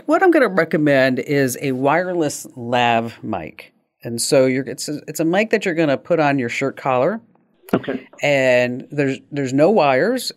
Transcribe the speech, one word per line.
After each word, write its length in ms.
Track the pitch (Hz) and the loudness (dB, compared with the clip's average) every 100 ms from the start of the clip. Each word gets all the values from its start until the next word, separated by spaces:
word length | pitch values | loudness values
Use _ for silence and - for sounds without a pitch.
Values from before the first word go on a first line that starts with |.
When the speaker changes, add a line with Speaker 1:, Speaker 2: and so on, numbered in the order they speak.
| - | 0
Speaker 1:
what 180 | 330 | 2
I'm 80 | 370 | 4
gonna 160 | 320 233 | 4 2
recommend 720 | 185 160 170 151 139 131 127 | 2 0 0 2 4 2 0
is 360 | - 143 135 123 | -2 0 0 -2
a 100 | 139 | -6
wireless 800 | 127 135 160 185 175 147 - - - | -2 0 0 0 -2 -2 -4 -14 -12
lav 680 | 117 123 120 117 117 - | -4 0 2 2 -2 -8
mic. 500 | 120 98 78 - - _ _ _ | -8 -8 -8 -16 -20 _ _ _
And 180 | - 117 | -10 -8
so 260 | - 143 131 | 0 2 2
you're, 180 | 131 | 0
it's 240 | 131 127 - | -6 -10 -10
a, 120 | 147 - | -10 -10
it's 140 | 156 | -4
a 40 | |
mic 260 | 160 185 220 | -2 0 0
that 140 | 220 | -2
you're 100 | 190 | -2
gonna 240 | 160 156 131 | -2 0 -2
put 200 | - 165 | -2 0
on 220 | 147 139 | 2 0
your 80 | 120 | -2
shirt 280 | - 135 - | -4 -6 -4
collar. 440 | 143 127 147 226 - _ _ _ - | -2 0 0 -2 -10 _ _ _ -4
Speaker 2:
Okay. 320 | 131 - 131 - - | -4 -2 -8 -10 -4
Speaker 1:
And 640 | 143 139 131 123 123 123 - | 0 2 4 4 2 -4 -6
there's, 300 | 147 139 131 - | -2 -2 -4 -8
there's 240 | 143 135 | -6 -2
no 160 | 135 156 | 2 4
wires, 600 | 214 147 131 185 254 - | 4 4 2 0 -2 -6